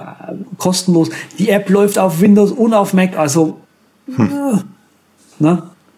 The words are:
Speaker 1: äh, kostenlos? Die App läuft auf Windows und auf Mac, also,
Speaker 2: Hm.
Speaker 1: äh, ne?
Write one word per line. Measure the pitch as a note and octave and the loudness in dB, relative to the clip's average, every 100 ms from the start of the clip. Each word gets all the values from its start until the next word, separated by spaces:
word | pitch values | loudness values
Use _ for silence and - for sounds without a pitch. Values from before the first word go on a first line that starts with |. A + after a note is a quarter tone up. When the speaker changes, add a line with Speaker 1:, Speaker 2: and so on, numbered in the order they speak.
| - - - | -12 -16 -16
Speaker 1:
äh, | - - - | -14 -14 -6
kostenlos? | F#3 F#3 - E3 D#3+ - - - | -2 -2 0 0 0 -4 -12 -4
Die | G#3 | 0
App | G3+ G3 | 0 2
läuft | G3 G3+ G3+ | 2 2 0
auf | F#3 D#3+ | -2 2
Windows | G#3 G3+ G3+ | 4 6 4
und | A3 A3+ | 2 2
auf | A3 G3 | 2 2
Mac, | F#3 F#3 F#3 | 2 0 0
also, | D3+ E3 D#3+ - _ _ _ _ - | -2 0 0 -4 _ _ _ _ -10
Speaker 2:
Hm. | B3+ - | -2 -2
Speaker 1:
äh, | C#4+ C#4 G#3 - - _ _ _ _ _ - | -2 -2 -4 -4 -14 _ _ _ _ _ -2
ne? | D3+ F3 - - _ | 0 0 -4 -20 _